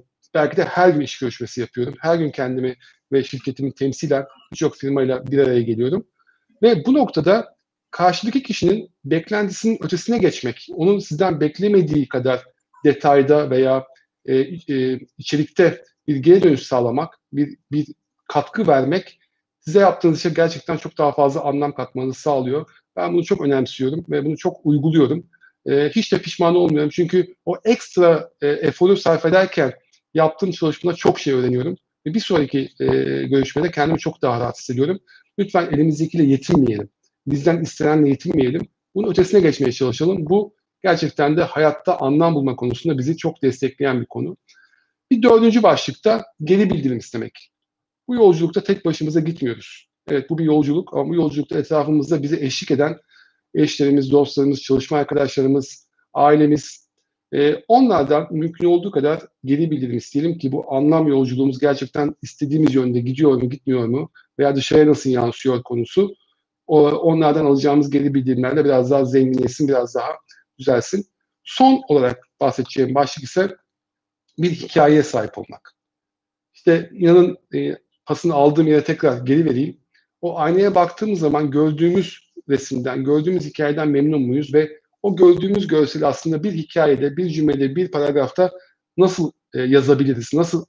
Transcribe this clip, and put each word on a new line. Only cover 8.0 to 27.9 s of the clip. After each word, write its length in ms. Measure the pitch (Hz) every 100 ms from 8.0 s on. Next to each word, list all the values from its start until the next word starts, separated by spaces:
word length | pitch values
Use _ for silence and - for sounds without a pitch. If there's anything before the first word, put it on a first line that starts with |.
| 180 180 220 269
kişinin 460 | - - 170 220 - _ 139
beklentisinin 720 | 160 - 208 202 190 226 220
ötesine 360 | 156 175 - 233
geçmek, 500 | 185 - 123 - - -
onun 240 | 175 202
sizden 420 | - 151 185 156
beklemediği 640 | 151 165 202 196 151 151 131
kadar 360 | 127 127 123 - _ _ _ 147
detayda 640 | 139 143 143 135 151 143
veya, 360 | 131 131 131 131 _ _ _ -
e, 100 | 131 139 170 -
e, 300 | 135 127 127 - -
içerikte 640 | - 151 147 - 170 - - _ -
bir 80 | 139
geri 280 | 147 190
dönüş 200 | 185 131
sağlamak, 560 | - 127 120 127 170 _ _
bir, 240 | 143 147 - -
bir 160 | 147 151 - _ _ -
katkı 400 | 147 - - 180
vermek 520 | 135 131 185 - _ _ _ _ _
size 200 | - 190
yaptığınız 400 | 190 170 170 151
işe 100 | 175
gerçekten 480 | 156 165 151 - 156
çok 200 | - -
daha 140 | 147
fazla 320 | 143 139 151
anlam 300 | 143 143 143
katmanızı 480 | 135 127 131 131 127
sağlıyor. 480 | 151 139 127 143 160 _ _ 185
Ben 180 | 175
bunu 100 | 175
çok 180 | 170 196
önemsiyorum 640 | 147 135 123 - 131 156 170
ve 160 | 147 143
bunu 120 | 156
çok 280 | 180 - 147
uyguluyorum. 640 | 147 156 156 127 160 - _ _ _ -
E, 240 | 139 147
hiç 240 | 226 -
de 40 | 185
pişman 380 | 170 - 170 175
olmuyorum 340 | 170 147 147
çünkü 420 | - 170 180 180 - -
o 100 | - 220
ekstra, 640 | 247 -